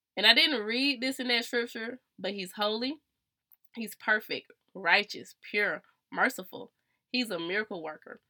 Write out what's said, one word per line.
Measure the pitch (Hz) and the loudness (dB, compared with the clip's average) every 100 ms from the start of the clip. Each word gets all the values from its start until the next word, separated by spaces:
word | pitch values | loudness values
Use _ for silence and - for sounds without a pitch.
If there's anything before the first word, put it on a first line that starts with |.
| _ - | _ 4
And | 214 | 6
I | |
didn't | 226 320 247 | 8 6 2
read | 208 247 277 240 | 0 2 2 0
this | 262 269 | -2 -2
in | 247 | 0
that | 233 | 0
scripture, | 240 240 240 226 226 254 _ - | 0 -2 -2 -6 -8 -10 _ -8
but | 185 | -6
he's | 202 180 214 | -4 -8 -2
holy. | 208 220 254 320 _ _ _ _ _ _ _ 233 | 0 0 -2 -6 _ _ _ _ _ _ _ -12
He's | 214 | -12
perfect, | - - 214 - 139 - - _ | -6 0 0 0 -8 -8 -20 _
righteous, | 185 196 190 - 127 - - - | -4 4 4 2 -10 -14 -18 -4
pure, | 208 196 165 _ _ - | 0 0 -2 _ _ -8
merciful. | 175 226 226 185 180 190 _ _ _ - | 0 0 0 -12 -14 -16 _ _ _ -6
He's | 247 220 | -2 -2
a | 175 | -2
miracle | 170 202 214 185 | -2 -2 -4 -6
worker. | 156 156 - - | -8 -12 -16 -20